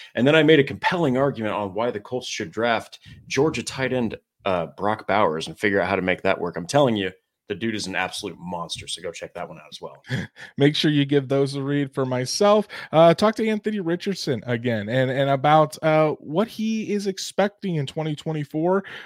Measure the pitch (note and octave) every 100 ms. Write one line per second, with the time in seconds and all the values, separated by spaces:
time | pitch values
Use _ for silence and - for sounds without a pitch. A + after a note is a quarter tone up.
0 | - A#2 C3 D#3+ D3+ D#3 C#3 G2 - F3+
1 | D#3 B2+ C#3 A2+ G#2+ F#2+ G2+ F#2 A#2+ G#2+
2 | - B2+ - - F#2+ G#2+ A#2 A2 - -
3 | - - - C3 D#3 D#3 - C3+ C3 B2+
4 | A2 - _ _ G2 F2+ D#2+ - G2 A2
5 | - G2 F#2+ D#2 D#2+ D#2+ G#2+ G2 F2+ F#2+
6 | F#2 F2+ F#2+ - F2 F2+ E2+ C#3 C3+ A2
7 | F#2+ - _ _ - G2 A2+ G#2+ F2 F2+
8 | F#2 - G2 E2 F2 F2 E2 - - -
9 | F2 - E2+ F2 E2 D#2 D2+ - D#2 C2+
10 | - B2 - - - - C#3+ D#3 D#3+ D3
11 | C#3 C#3+ B2+ C#3 C#3 C#3 C3+ C#3+ C#3 -
12 | C3 B2+ B2+ - G3+ G#3+ G#3 - - D3+
13 | E3+ E3 G#3 A3 A3 G#3+ G#3+ G#3+ E3 F3
14 | G3+ F#3 - A#2+ A#2+ A#2+ A#2+ A2+ G#2 B2+
15 | C3 C3 C#3 C#3 D3 D#3 D3+ - D#3+ D#3
16 | D#3 - G#2+ D#3+ A3+ - A3 A3 G#3 G#3
17 | G3+ F#3+ - - G3+ - G3 D#3+ C3+ -
18 | D#3 D3+ E3 D#3 C#3+ D#3 E3+ F#3+ G3 -